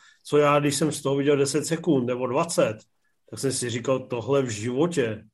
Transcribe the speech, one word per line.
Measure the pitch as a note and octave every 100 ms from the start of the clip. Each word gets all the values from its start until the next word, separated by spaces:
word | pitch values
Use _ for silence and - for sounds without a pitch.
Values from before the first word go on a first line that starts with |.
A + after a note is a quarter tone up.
| _ _
co | - D3
já, | D3 D3
když | D3 C#3+
jsem | D#3
z | -
toho | C#3 C#3
viděl | C#3 C#3
deset | C3+ D#3 C#3+
sekund | D#3+ F3 C3+ A#2+
nebo | B2+ B2+
dvacet, | C3 - - B2+ G#2+ - _ _ _ _
tak | A2+
jsem | C#3
si | B2+ B2
říkal, | A#2+ A#2 C3
"Tohle | C3 A#2+ G#2+ C#3
v | B2+
životě, | G#2 A#2+ B2+ E3+ F3 A2+ A2 -